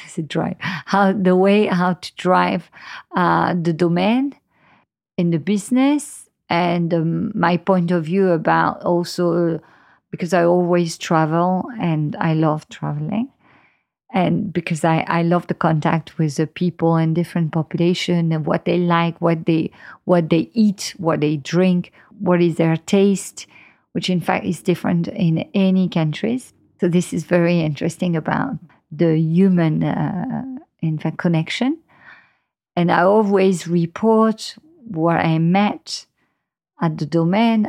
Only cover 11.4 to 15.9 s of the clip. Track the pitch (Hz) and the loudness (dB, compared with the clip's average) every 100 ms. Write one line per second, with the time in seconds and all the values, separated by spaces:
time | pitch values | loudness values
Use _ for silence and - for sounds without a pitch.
11.4 | 180 185 320 233 175 156 151 - 165 156 | 0 -2 -4 -6 -2 -2 -2 -2 0 2
12.4 | 160 156 - - 151 147 151 208 269 _ | 0 0 -6 -10 -8 -6 -4 -4 -6 _
13.4 | _ _ _ _ _ _ _ 202 170 170 | _ _ _ _ _ _ _ -2 0 0
14.4 | - 175 - 160 165 160 - 170 170 175 | -2 -6 -4 -2 0 0 0 -2 2 0
15.4 | - - 165 156 160 | -2 -2 0 2 0